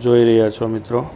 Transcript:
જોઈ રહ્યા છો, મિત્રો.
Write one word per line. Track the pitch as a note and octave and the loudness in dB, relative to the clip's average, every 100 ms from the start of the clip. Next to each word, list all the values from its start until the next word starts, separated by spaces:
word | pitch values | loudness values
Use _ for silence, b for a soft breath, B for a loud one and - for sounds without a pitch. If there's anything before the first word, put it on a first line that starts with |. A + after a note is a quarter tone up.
જોઈ | A#2+ A#2+ | 2 4
રહ્યા | A#2 A2+ A2 | 4 2 0
છો, | G#2 A2+ | -2 -6
મિત્રો. | A2 G#2 A#2 D3 | -6 -6 -8 -8